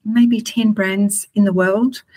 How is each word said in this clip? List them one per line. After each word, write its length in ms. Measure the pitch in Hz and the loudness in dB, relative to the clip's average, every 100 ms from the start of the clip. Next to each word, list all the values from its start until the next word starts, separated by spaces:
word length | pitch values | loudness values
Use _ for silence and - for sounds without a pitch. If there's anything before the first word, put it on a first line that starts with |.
maybe 360 | 214 233 240 233 | -4 2 2 2
ten 320 | - - 220 | -4 -2 0
brands 540 | 214 190 196 202 202 - | 0 -2 0 -2 -2 -6
in 100 | 208 | 0
the 80 | 196 | 0
world, 500 | 180 185 202 254 254 _ | 2 0 2 0 -4 _